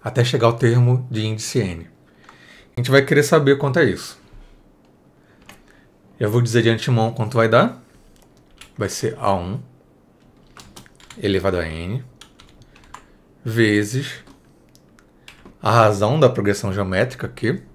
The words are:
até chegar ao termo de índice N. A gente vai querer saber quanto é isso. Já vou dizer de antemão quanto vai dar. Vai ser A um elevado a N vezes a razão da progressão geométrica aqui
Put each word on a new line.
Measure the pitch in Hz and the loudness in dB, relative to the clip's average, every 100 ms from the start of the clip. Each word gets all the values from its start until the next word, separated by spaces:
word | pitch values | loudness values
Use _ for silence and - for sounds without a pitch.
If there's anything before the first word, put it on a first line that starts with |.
até | 110 127 | -4 0
chegar | 123 131 113 | 0 2 2
ao | 117 | 2
termo | 123 120 123 123 123 | 2 4 2 2 -2
de | 113 110 | -6 -4
índice | 107 - 135 | -6 -4 -4
N. | 98 82 82 _ _ _ - - - - _ - | -4 -8 -16 _ _ _ -20 -20 -20 -20 _ -8
A | |
gente | 123 | 2
vai | 135 | 2
querer | - 147 | 4 2
saber | 147 165 139 139 | 4 2 4 2
quanto | 143 131 | 0 0
é | |
isso. | 135 90 - - - - - _ _ _ _ _ _ _ _ _ - - _ - _ _ _ _ | 0 -2 -10 -18 -20 -20 -20 _ _ _ _ _ _ _ _ _ -20 -20 _ -20 _ _ _ _
Já | 107 | 0
vou | 117 | 0
dizer | 117 117 | 2 2
de | 117 | 2
antemão | 113 - 120 110 | 0 0 0 0
quanto | 123 110 113 | -2 -4 0
vai | 113 | 4
dar. | 113 220 - - _ _ _ _ _ _ _ - - | 4 4 -2 -20 _ _ _ _ _ _ _ -20 -8
Vai | 101 | -6
ser | - 113 - | -4 -8 -4
A | 104 | -2
um | 95 87 120 - _ _ _ _ _ _ _ _ - - - - _ - - | -2 -4 -10 -12 _ _ _ _ _ _ _ _ -20 -20 -20 -20 _ -20 -6
elevado | 104 95 95 90 | -2 0 0 -2
a | 82 | -4
N | 80 85 120 123 _ - _ - - - - - - _ _ _ _ | -8 -8 -8 -10 _ -20 _ -20 -20 -20 -20 -20 -20 _ _ _ _
vezes | 123 113 110 104 101 127 - - - - _ _ _ _ _ _ _ _ - - - - | -6 2 2 2 0 -4 -8 -14 -20 -20 _ _ _ _ _ _ _ _ -20 -20 -20 -8
a | - | 0
razão | 117 110 98 104 151 | 4 4 4 0 4
da | 131 | 2
progressão | 120 101 98 101 | 2 -2 -2 -4
geométrica | 98 98 92 123 - 101 | -4 -4 -2 -2 -4 -14
aqui | - 110 190 - | -6 -4 -4 -10